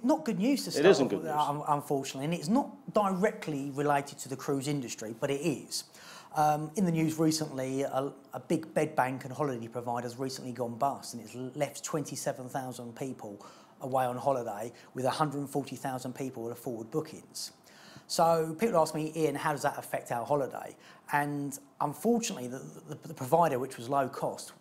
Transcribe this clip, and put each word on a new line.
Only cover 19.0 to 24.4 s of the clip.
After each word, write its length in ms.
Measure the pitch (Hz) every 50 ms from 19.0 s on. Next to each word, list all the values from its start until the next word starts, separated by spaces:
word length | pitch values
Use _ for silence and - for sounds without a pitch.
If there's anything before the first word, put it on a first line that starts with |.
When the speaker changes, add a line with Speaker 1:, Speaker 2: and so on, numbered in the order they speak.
| 156 156 156
Speaker 1:
"Ian, 200 | 165 156 143 135
how 160 | 139 - 160
does 100 | 147 131
that 160 | 135 143 - 127
affect 340 | - - - 123 - -
our 140 | 131 117 113
holiday?" 500 | 120 147 143 131 - - - - - - - - - - - _ -
And 460 | - 143 147 147 147 143 143 143 - - - - _ _
unfortunately, 680 | 143 147 143 - - 226 240 226 226 - 190 123 123 120
the, 140 | 127 135 - 156 - - - 151
the, 200 | 143 - - 147
the 60 | 131
provider, 440 | - 135 123 156 170 170 156 139 123
which 200 | 131 - - -
was 100 | 117 120
low 180 | 139 139 135
cost, 460 | 127 - - 165 127 98 -